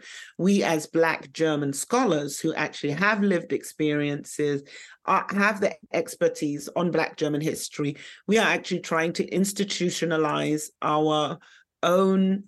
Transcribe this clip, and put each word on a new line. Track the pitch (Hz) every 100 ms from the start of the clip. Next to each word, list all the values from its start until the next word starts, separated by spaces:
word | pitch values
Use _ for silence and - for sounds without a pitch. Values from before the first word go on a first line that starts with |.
| - - - -
We, | 175 202
as | - 160 151
Black | 165 165 - 139
German | 139 160 147 143
scholars | 139 - 240 247 156 143 -
who | 160
actually | - 151 - 151
have | 147 202 214
lived | 202 175 170
experiences, | 143 - - 151 147 147 147 - - 147 139 143 - - -
uh, | - 190 -
have | 196 202 202
the | 196 - -
expertise | - 165 - 170 165 156 143 -
on | - 175
Black | 160 160 -
German | 151 147
history, | 151 - - - 147 143 - - -
we | 220
are | 185
actually | 175 - 185
trying | - 165 165
to | 170 -
institutionalize | - 196 - 196 - 180 - 165 160 151 147 147 151 151 -
our | 156 151 156 151 151 165 - - _ _
own | 170 180 190 190 190 196